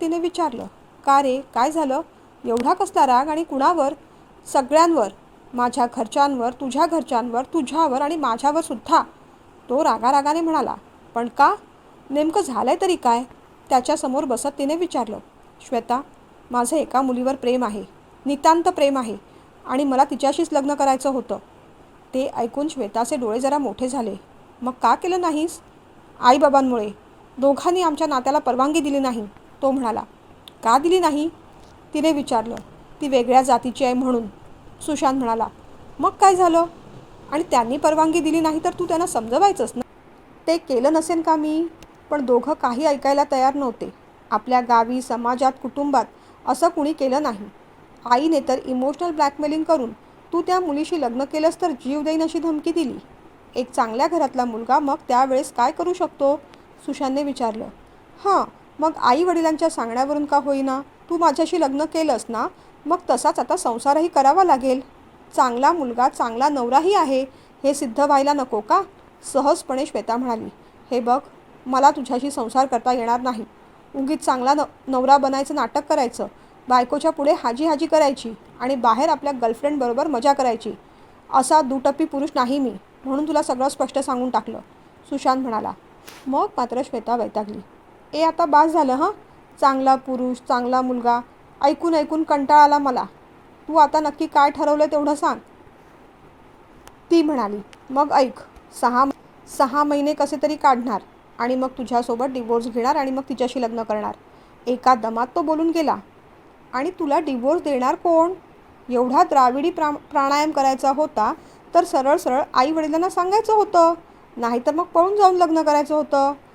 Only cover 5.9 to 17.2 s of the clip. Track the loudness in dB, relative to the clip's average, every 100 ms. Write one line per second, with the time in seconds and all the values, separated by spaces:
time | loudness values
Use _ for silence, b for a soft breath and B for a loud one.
5.9 | -2 -2 0 0 0 -4 -4 -4 0 0
6.9 | 0 -2 -2 -2 -4 -2 -4 -2 0 0
7.9 | 0 -2 -2 -2 0 0 0 -2 -6 0
8.9 | 2 0 -8 -20 -20 -20 -16 -4 0 2
9.9 | 2 2 2 2 0 0 0 -2 -6 -14
10.9 | -20 -10 -6 -4 2 2 2 -8 -20 -20
11.9 | -20 -6 -2 0 0 -2 -2 0 0 0
12.9 | 0 0 0 -2 -16 -20 -16 0 0 0
13.9 | -2 -2 -2 -2 -2 -4 -4 -4 -2 -2
14.9 | -4 -6 -8 -16 -20 -20 -20 -8 -6 -2
15.9 | -4 -6 -20 -20 -20 -6 -2 0 0 0
16.9 | 0 0 -2